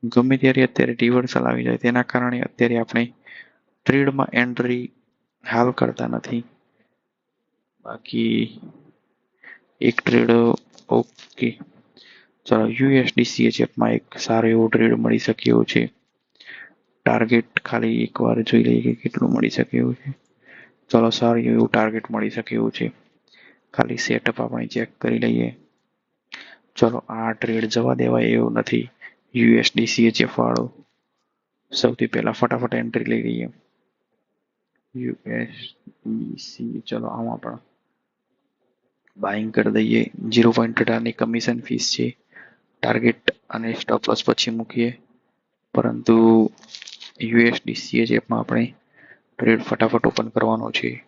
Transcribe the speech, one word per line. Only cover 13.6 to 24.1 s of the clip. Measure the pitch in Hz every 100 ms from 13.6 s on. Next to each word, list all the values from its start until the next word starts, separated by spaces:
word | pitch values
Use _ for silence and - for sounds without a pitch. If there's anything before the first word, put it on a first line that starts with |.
એફ | 120 -
માં | 113
એક | 117 _ -
સારો | - 113 113
એવો | 113 113
ટ્રેડ | 117 113 117
મળી | 117 117
શકે | - 113 120
એવો | -
છે. | - - 58 _ _ _ _ _ - - - _ _ _ -
ટાર્ગેટ | 117 113 120 113 -
ખાલી | - 117 117 113
એકવાર | 113 - 117 117
જોઈ | 113 117
લઈએ | 117 117
કે | 117 -
કેટલું | - - -
મળી | 55 55
શકે | - - 120
એવું | 123 123
છે. | - 135 _ _ _ - - _ _
ચલો, | 117 113
સારું | 113 120 117 117
એવું | 117 113
ટાર્ગેટ | 113 110 110 -
મળી | 110 107
શકે | 110 113
એવું | 117 113
છે. | - 117 - _ _ _ _ - _ _
ખાલી | - 120 120
સેટઅપ | -